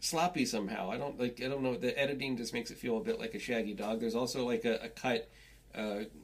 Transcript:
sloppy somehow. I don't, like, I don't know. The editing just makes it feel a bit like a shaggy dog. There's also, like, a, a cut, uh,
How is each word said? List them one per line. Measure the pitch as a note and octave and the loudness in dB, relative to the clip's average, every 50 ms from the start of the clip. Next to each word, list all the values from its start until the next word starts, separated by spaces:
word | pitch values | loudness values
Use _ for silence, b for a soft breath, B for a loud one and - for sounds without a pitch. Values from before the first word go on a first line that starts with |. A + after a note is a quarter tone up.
sloppy | - - - D#3+ E3+ F3+ - D#3+ B2+ | -4 -2 2 4 4 4 4 2 2
somehow. | A#2 - A2 G2+ G2 A2 G#2 F#2+ F#2 | 2 2 0 0 -2 -2 -2 -2 -2
I | A2 B2+ | -2 -2
don't, | C#3 C#3+ - - | -2 -4 -2 -2
like, | B2 A#2+ A#2 - B2 | -2 -2 -2 -2 -2
I | C3 | -2
don't | C#3 C#3 | 0 2
know. | C3+ B2+ B2 - | 2 2 2 2
The | B2 B2 - C#3+ | 0 0 2 2
editing | C#3 C#3 C#3+ C3 C3+ C3+ C3 A#2 | 2 2 2 0 0 0 0 -2
just | A#2 A2+ - | -2 -2 -2
makes | A#2+ A#2 - | -4 -4 -4
it | - - | -6 -4
feel | - B2 A#2 A2 | -2 0 0 2
a | |
bit | G2 A2+ A2+ - | 2 0 0 0
like | A2+ A2+ - | -2 -4 -4
a | G2+ | -4
shaggy | - - A#2+ A2+ G#2+ G#2 G#2 | -2 0 0 0 0 0 -2
dog. | G2 G#2 G#2 A2+ A2+ | -2 -2 0 0 0
There's | A#2 A2+ A2 | 0 0 2
also, | A#2 B2+ A#2+ - C3+ B2 | 2 0 0 0 0 2
like, | A#2+ A#2+ A2+ - | 2 2 2 4
a, | A#2+ A2+ - - | 2 2 2 0
a | A#2 | -6
cut, | - - - B2+ A#2+ A#2 - b b b b b b b b - - | -8 -2 0 2 2 2 0 b b b b b b b b -10 -6
uh, | A2 A2 G#2+ G2+ G#2 G#2+ - - - | -4 -2 -2 -2 -2 -4 -6 -10 -14